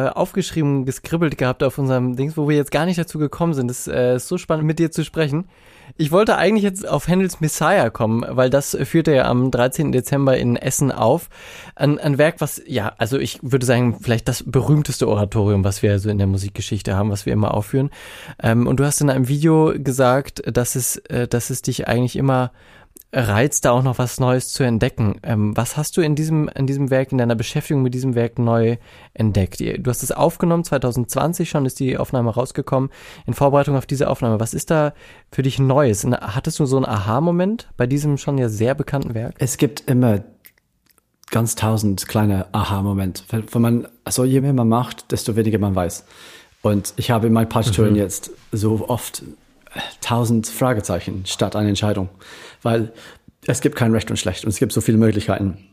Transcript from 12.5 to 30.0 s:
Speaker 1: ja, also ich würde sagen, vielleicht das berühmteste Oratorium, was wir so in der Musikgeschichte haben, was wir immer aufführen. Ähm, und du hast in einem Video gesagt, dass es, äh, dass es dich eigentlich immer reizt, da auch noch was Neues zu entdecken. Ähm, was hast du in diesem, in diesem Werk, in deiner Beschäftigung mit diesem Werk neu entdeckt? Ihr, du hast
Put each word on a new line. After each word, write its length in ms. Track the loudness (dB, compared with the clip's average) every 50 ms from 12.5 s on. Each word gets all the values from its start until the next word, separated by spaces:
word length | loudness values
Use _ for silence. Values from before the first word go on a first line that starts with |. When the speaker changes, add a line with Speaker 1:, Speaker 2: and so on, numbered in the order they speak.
| -6 -8 -10
Speaker 1:
ja, 280 | -6 -4 -4 -4 -4 -4 -4
also 200 | -4 -2 0 -2
ich 220 | -2 -2 -6 -8 -4
würde 240 | 0 0 2 4
sagen, 300 | 4 4 4 4 2 0 -2
vielleicht 280 | 0 0 0 0 0 -2
das 160 | -4 -4 -4
berühmteste 600 | -2 0 0 2 4 4 2 2 0 -2 -2 0 2
Oratorium, 560 | 2 2 0 0 2 2 2 4 4 4 2
was 180 | 0 0 0 2
wir 160 | 2 2 2
so 100 | 0 0
in 100 | 0 2
der 100 | 2 2
Musikgeschichte 640 | 2 0 -2 -6 -8 -8 -8 -6 -6 -6 -4 -2 -2
haben, 160 | 0 0 0
was 160 | -2 -4 -2
wir 60 | -2 0
immer 200 | 0 0 0 0
aufführen. 380 | -2 -2 -2 -2 -2 -2 -2 -4 -10 -20 -18 -18 -18 -18 -18 -12 -4
Ähm, 280 | 0 2 2 2 2 2
und 100 | 2 2
du 60 | 0
hast 140 | 0 0 0
in 100 | 2 2
einem 160 | 2 2 0
Video 460 | 0 0 2 2 4 4 4 4 2 2
gesagt, 640 | -2 -2 -2 0 2 4 4 4 2 0 -4 -10 -10 -6
dass 300 | -2 -2 0 0 -2 -2
es, 220 | -4 -4 -4 -6 -8 -8 -6
äh, 180 | -4 -4 -2
dass 240 | 0 -2 -2 -2 -2
es 120 | -6 -6 -4
dich 260 | -6 -4 -4 -2 -2
eigentlich 260 | 0 0 0 0 0
immer 380 | 0 0 2 2 2 0 -2 -6 -12 -20 -20 -20 -20 -20 _ -20 -20 -16 _ -4
reizt, 520 | -2 0 0 2 2 2 2 0 0 2
da 60 | 4 4
auch 100 | 4 2
noch 160 | 0 0 0
was 220 | -2 -4 -2 0
Neues 340 | 0 2 2 0 0 -4 -2
zu 80 | 0 0
entdecken. 540 | 2 2 2 0 0 0 0 0 -2 -2 -2 -4
Ähm, 320 | -4 -2 0 0 0 0
was 220 | -2 -2 -2 -2
hast 220 | -4 -4 -4 0 0
du 20 |
in 140 | 2 2 2
diesem, 340 | 0 0 0 2 0 0 0
in 180 | -2 -2 -2
diesem 220 | -2 0 0 0 2
Werk, 240 | 2 2 0 2 2
in 60 | 2
deiner 160 | 2 2 2
Beschäftigung 480 | 0 -2 -4 -4 -4 -2 0 0 0 0
mit 100 | 0 0
diesem 220 | -2 -2 0 0
Werk 240 | 0 0 0 0 0
neu 400 | 0 2 4 4 2 2 0 -2 -6 -14 -20 -20 -20 -12 -4
entdeckt? 480 | 0 0 2 2 2 0 0 -2 -4
Ihr, 160 | -6 -4 -4
du 140 | -4 -2 -4
hast 120 | -4 -2